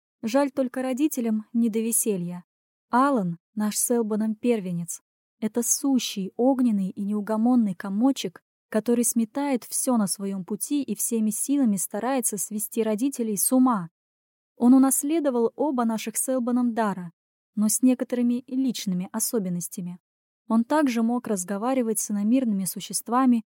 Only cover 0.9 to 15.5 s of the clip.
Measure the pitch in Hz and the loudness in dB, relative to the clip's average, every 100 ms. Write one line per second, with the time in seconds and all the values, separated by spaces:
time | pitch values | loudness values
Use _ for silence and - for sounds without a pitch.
0.9 | 254 302 - 233 220 - 233 233 220 226 | 0 0 0 -2 -2 -2 0 2 0 0
1.9 | 226 226 190 175 180 - _ _ _ _ | 0 0 -2 -4 -8 -14 _ _ _ _
2.9 | 240 277 254 180 170 _ 214 214 - - | 2 4 2 0 -4 _ -4 -2 -2 0
3.9 | 240 214 214 220 214 240 226 185 170 170 | 0 0 0 -2 0 0 0 -2 -6 -6
4.9 | - _ _ _ _ 214 240 233 - 277 | -12 _ _ _ _ -4 -2 -2 0 2
5.9 | 262 - 202 190 - 254 262 247 202 190 | 0 0 -6 -6 0 2 4 2 2 -2
6.9 | - 202 208 202 220 233 247 208 180 202 | -4 -4 -4 -2 0 2 4 2 -2 -6
7.9 | 196 262 269 185 - _ _ _ 220 226 | 0 2 2 -6 -10 _ _ _ -2 0
8.9 | 240 233 233 226 277 285 262 - - 262 | 2 2 0 -2 -4 -2 -2 -2 -4 0
9.9 | 240 196 - 196 196 175 208 - 294 254 | 2 0 -2 -6 -6 -6 -8 -2 -2 -2
10.9 | 208 - 226 214 - - 285 240 196 - | -4 -2 0 0 -2 0 2 2 2 -2
11.9 | 202 240 269 - 202 - 208 - 226 220 | -4 -2 -2 -2 -4 -6 -6 -4 -2 -2
12.9 | 208 277 262 226 196 - 262 254 214 165 | 0 -2 -2 -4 -2 2 4 4 2 -4
13.9 | - _ _ _ _ _ _ 240 262 269 | -14 _ _ _ _ _ _ 6 6 6
14.9 | - 285 330 285 240 226 | 2 0 0 0 0 0